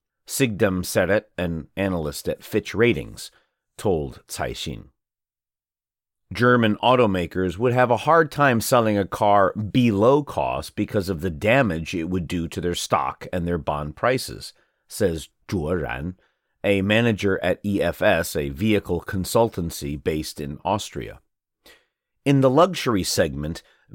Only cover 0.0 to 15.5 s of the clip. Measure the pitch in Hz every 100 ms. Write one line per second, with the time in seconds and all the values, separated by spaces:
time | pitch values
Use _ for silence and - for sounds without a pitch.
0 | _ _ - - 131 98 104 92 90 113
1 | 90 104 - - 87 82 73 - 98 90
2 | 76 71 - - - 110 - 92 120 76
3 | 55 53 - - _ _ _ - 110 85
4 | 69 - _ - 69 64 - 57 50 _
5 | _ _ _ _ _ _ _ _ _ _
6 | _ _ _ 90 123 123 113 104 113 127
7 | 113 92 85 92 92 85 123 120 123 117
8 | 147 165 156 - 143 117 - 127 110 101
9 | 95 - 104 101 95 - 104 127 120 98
10 | 110 143 147 - 65 64 - - 104 107
11 | 90 87 90 76 104 131 120 82 82 90
12 | 82 92 80 90 82 - 87 85 - 87
13 | 67 - - 92 85 87 71 73 76 -
14 | 117 131 - - - - _ _ _ -
15 | 98 82 - _ -